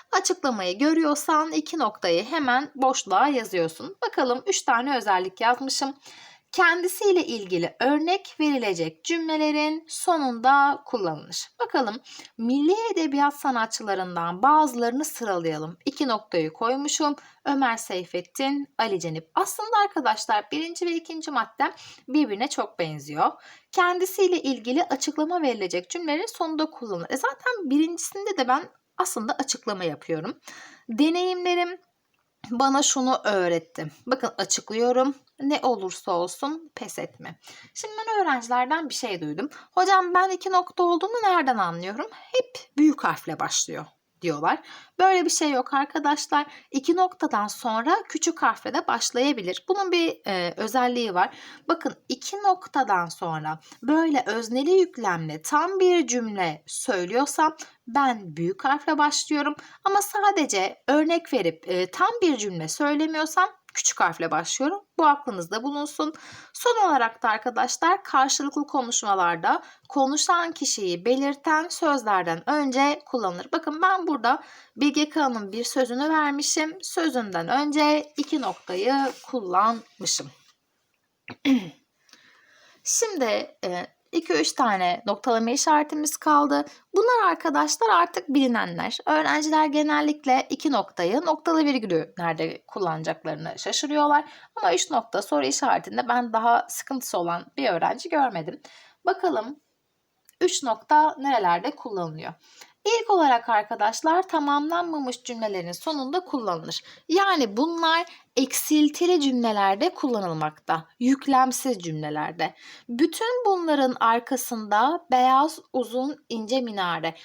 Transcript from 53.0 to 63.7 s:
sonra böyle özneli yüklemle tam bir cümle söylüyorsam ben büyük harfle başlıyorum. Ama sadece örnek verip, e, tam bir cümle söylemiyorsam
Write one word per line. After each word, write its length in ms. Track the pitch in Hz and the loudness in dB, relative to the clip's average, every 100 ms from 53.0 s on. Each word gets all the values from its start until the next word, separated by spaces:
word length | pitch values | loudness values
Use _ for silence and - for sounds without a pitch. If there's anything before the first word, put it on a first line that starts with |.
| 170 | 0
sonra 540 | - 175 156 156 160 - - | -6 -6 -4 -6 -8 -12 -6
böyle 400 | 233 311 330 285 - | 0 2 4 2 0
özneli 460 | 226 220 247 285 | -4 -2 -2 4
yüklemle 720 | 381 359 - 208 170 156 160 | 4 4 0 -2 -2 -4 -8
tam 380 | - 302 349 381 | 0 0 2 4
bir 280 | 370 349 240 | 4 4 2
cümle 560 | 247 220 202 170 156 - | -2 -4 -2 -2 -4 -10
söylüyorsam 880 | - - 190 180 240 285 - 320 320 - _ - | -8 -2 -2 0 0 0 2 0 0 -12 _ -4
ben 480 | 254 269 226 180 151 | 0 2 0 -6 -4
büyük 280 | 170 196 262 | -4 -2 0
harfle 320 | 285 320 302 | 0 0 2
başlıyorum. 580 | 294 294 - 294 285 294 - - | 2 0 -2 -2 -2 -4 -12 -6
Ama 180 | 392 403 | 0 2
sadece 840 | 403 415 403 392 285 196 190 - - | 0 0 2 2 0 0 -2 -2 2
örnek 460 | 294 311 339 - | 2 4 0 0
verip, 300 | 254 170 165 - | -2 0 -2 -2
e, 240 | 180 180 | -2 -2
tam 180 | - 392 466 | 0 0 2
bir 160 | 359 247 | 2 2
cümle 300 | 208 170 160 | -2 -6 -6
söylemiyorsam 800 | - 294 294 311 311 311 370 370 - _ | -2 0 0 0 -2 0 2 0 -2 _